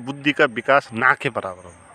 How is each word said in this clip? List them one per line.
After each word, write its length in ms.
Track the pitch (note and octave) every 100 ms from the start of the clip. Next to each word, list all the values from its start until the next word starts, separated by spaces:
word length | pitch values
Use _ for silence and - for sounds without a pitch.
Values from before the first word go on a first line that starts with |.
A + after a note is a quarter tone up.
| B2
बुद्धि 260 | C#3+ C#3+
का 120 | C#3+ D3
विकास 420 | A2+ - C#3 -
ना 180 | A2+ B2+
के 160 | C#3 C#3
बराबर 340 | A2 G2 F2+
हुआ। 80 | F2+ F2 -